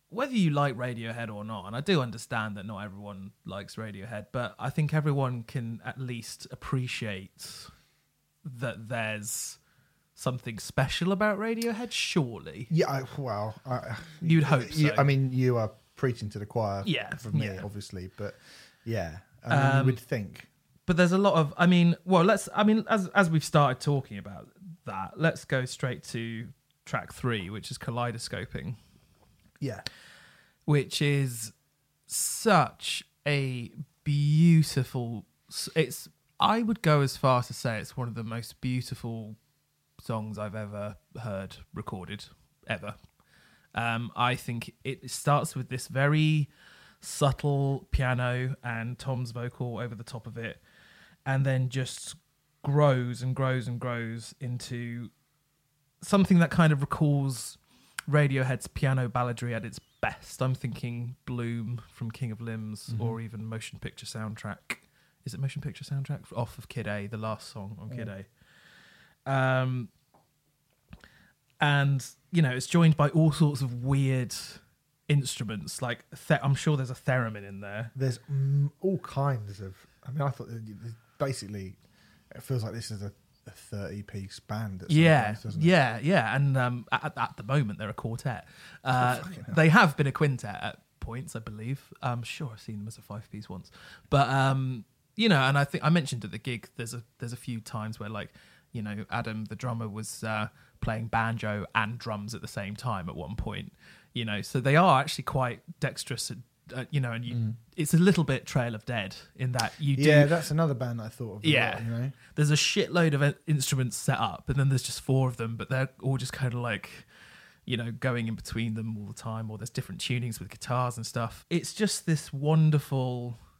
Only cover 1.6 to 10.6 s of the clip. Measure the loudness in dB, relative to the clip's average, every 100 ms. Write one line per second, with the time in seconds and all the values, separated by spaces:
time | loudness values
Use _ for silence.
1.6 | -6 -4 2 2 2 -4 -6 -4 -4 -6
2.6 | -8 -10 -10 -12 -12 -12 -14 -16 -12 -10
3.6 | -10 -10 -10 -10 -10 -10 -8 -6 -8 -6
4.6 | -4 -2 0 2 2 0 -2 -4 -8 -8
5.6 | -6 -8 -10 -8 -8 -8 -10 -16 -16 -14
6.6 | -4 -4 -2 -6 -6 -6 -10 -16 -16 -16
7.6 | -20 -20 _ _ _ _ _ _ -14 -8
8.6 | -8 -8 -8 -4 -4 -4 -6 -8 -8 -12
9.6 | _ _ _ _ _ -6 -4 -4 -8 -10